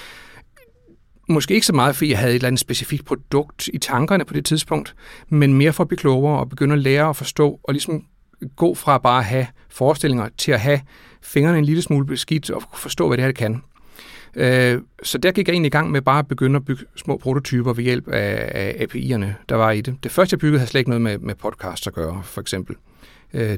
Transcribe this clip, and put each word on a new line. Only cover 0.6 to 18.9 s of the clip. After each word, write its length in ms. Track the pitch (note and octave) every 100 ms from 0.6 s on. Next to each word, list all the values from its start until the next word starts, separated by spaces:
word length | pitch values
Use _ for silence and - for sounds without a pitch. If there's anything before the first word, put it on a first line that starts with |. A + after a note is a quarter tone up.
| - _ _ _ _ _ -
Måske 240 | D#3 -
ikke 120 | G#3+ A3
så 80 |
meget, 220 | D3 C3+ C3+
fordi 140 | D3+
jeg 100 | G#2
havde 120 | B2
et 40 | B2
eller 120 | B2
andet 120 | B2+
specifikt 460 | - B2+ - D3 -
produkt 640 | B2+ - C#3+ D3 - -
i 40 | -
tankerne 480 | - B2+ D#3 F#3+ -
på 80 |
det 120 | D3 C#3+
tidspunkt, 500 | D#3 - D3+ - - - - -
men 240 | D3+ C#3
mere 200 | C3+ D3+
for 100 | D3+
at 40 | D#3+
blive 100 | F3+
klogere 420 | D3 C3 D3 C#3
og 100 | C3
begynde 240 | C3+ C#3+
at 60 | D3
lære 300 | C3+ C#3+ D#3
at 60 | C#3+
forstå, 440 | C#3 - D3 -
og 100 | -
ligesom 320 | C#3+ - D#3 - _ _ _ C#3 -
gå 200 | E3+ D#3+
fra 220 | D3+ C3+
bare 220 | B2 B2+
at 60 | G2+
have 220 | C3 A#2+ - -
forestillinger 600 | - C3 D#3 D3+ B2 G#2+ -
til 140 | -
at 80 | A#2+
have 200 | C3 C#3 C#3 - - -
fingrene 360 | - C#3+ D#3 E3
en 80 | D3
lille 160 | D#3+
smule 240 | F3 C#3+ C#3
beskidt 440 | C3 - D#3 -
og 140 | - - -
forstå, 320 | - - D#3+
hvad 100 | B2
det 80 | C3
her 60 |
kan. 300 | C3 A2 A#2 - _ - - - - - -
Øh, 460 | B2+ B2+ B2 B2+ - -
så 140 | - C3
der 140 | F3
gik 160 | G3+ F3
jeg 60 |
egentlig 160 | F3 D3
i 20 |
gang 200 | D3+ E3
med 100 | C#3+
bare 180 | C3+ C#3+
at 80 | C#3+
begynde 280 | C3 C3 C#3
at 100 | C#3
bygge 180 | B2+ - -
små 220 | - -
prototyper 560 | C3 C3+ C3+ B2 B2
ved 100 | A#2
hjælp 240 | B2 B2 C3+
af, 440 | A#2+ G2+ G#2 A2+
af 240 | - G2 -
A 60 |
P 100 | -